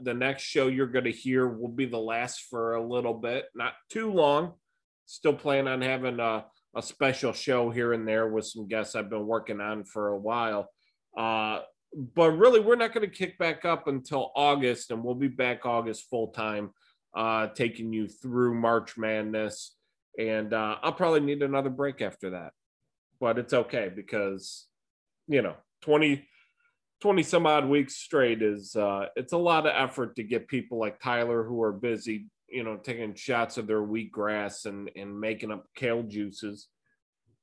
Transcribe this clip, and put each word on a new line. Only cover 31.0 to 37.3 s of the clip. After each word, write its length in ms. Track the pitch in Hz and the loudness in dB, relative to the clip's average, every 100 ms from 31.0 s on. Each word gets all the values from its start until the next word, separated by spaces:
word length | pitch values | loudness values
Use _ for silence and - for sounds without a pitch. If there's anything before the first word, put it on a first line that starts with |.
| 131 120 120 117 | -2 0 0 0
who 180 | 113 120 | -2 0
are 120 | 110 | 0
busy 540 | 101 120 113 120 110 104 _ _ | 0 -2 -4 -4 -8 -8 _ _
you 100 | 123 | -8
know, 140 | 113 104 | -6 -8
taking 380 | 135 117 110 98 | -8 -8 -8 -8
shots 420 | - 120 113 - | -2 0 0 -4
of 100 | 107 | -2
their 140 | 107 | -2
wheatgrass 840 | 104 110 104 - 104 107 104 - 107 | 0 -4 -6 -4 -2 -2 -4 -8 -12
and, 240 | 101 101 - | -10 -12 -12
and 240 | 101 101 | -12 -6
making 320 | 110 113 110 | -6 -4 -6
up 140 | 104 - - | -10 -12 -6
kale 280 | 127 117 | -2 -2
juices, 640 | 117 104 104 98 107 101 - _ _ _ _ _ _ | -4 -6 -8 -8 -12 -12 -18 _ _ _ _ _ _